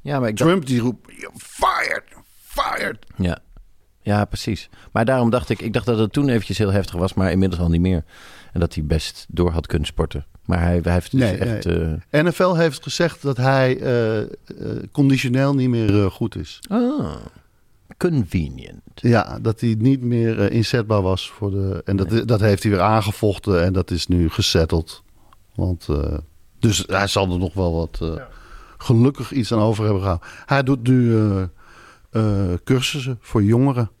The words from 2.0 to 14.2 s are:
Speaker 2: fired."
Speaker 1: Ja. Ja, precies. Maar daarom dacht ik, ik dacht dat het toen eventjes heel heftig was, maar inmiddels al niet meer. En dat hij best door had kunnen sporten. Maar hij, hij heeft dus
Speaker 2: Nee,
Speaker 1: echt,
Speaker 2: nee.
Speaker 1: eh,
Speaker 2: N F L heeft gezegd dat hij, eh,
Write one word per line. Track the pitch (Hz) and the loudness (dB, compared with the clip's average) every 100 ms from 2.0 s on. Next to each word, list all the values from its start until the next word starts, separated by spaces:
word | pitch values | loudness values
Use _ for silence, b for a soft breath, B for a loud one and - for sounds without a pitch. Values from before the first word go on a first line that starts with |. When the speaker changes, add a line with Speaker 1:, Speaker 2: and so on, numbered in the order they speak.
| - - - - | -10 -20 -20 -20
Speaker 2:
fired." | - - 269 - 196 - - - | -14 -6 -4 -4 -6 -8 -16 -4
Speaker 1:
Ja. | 90 - _ - - - _ _ | -4 -4 _ -20 -20 -20 _ _
Ja, | - 104 | -2 -2
precies. | 101 - - 107 - B B | -2 -4 -6 -8 -8 B B
Maar | - | -2
daarom | 113 131 120 | 0 2 2
dacht | 120 - | 0 -2
ik, | 110 | -4
ik | - | -2
dacht | 117 117 | -4 0
dat | 113 | 0
het | 110 | 0
toen | - 143 | 0 0
eventjes | 117 104 98 | 0 -2 -2
heel | 104 | 0
heftig | 101 87 | 0 -2
was, | 87 92 | -2 -2
maar | - 95 | 0 0
inmiddels | 87 95 87 | 2 2 2
al | 87 | 2
niet | 85 | 2
meer. | 90 90 - B B B B | 2 2 -2 B B B B
En | 90 | -4
dat | 85 | -2
hij | - | -2
best | 76 80 - - - | -2 -2 -2 -14 -14
door | 87 87 | -2 0
had | 82 73 | 0 -2
kunnen | 80 73 | -4 -4
sporten. | - 82 73 69 - | -4 -4 -4 -12 -18
Maar | - 87 | -4 0
hij, | 85 87 | 2 2
hij | 82 | 2
heeft | 90 - | 0 0
dus | 131 | 0
Speaker 2:
Nee, | 120 92 | 0 0
Speaker 1:
echt, | 95 110 | -2 -2
Speaker 2:
nee. | 98 85 82 78 - | -2 -2 0 -4 -2
Speaker 1:
eh, | 147 | 0
Speaker 2:
N | 175 | 0
F | - | 2
L | 185 170 | 2 2
heeft | 165 139 | 0 -2
gezegd | - - 170 - | -10 -2 -2 -2
dat | 143 123 | -4 0
hij, | 127 135 131 131 | 2 4 2 0
eh, | 127 120 113 110 | 0 0 0 -2